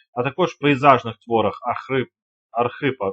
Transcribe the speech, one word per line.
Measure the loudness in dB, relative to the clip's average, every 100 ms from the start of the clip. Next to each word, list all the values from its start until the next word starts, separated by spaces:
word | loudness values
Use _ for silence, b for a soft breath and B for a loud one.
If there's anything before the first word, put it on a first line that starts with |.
| b
а | -6
також | -4 -2 -2
пейзажних | 0 0 4 4 4 2 -12 -2
творах | 0 0 -2 -6
Архип-, | -8 -4 -4 -4 _ _ _ _
Архипа | -4 -4 -2 -4 -2 -6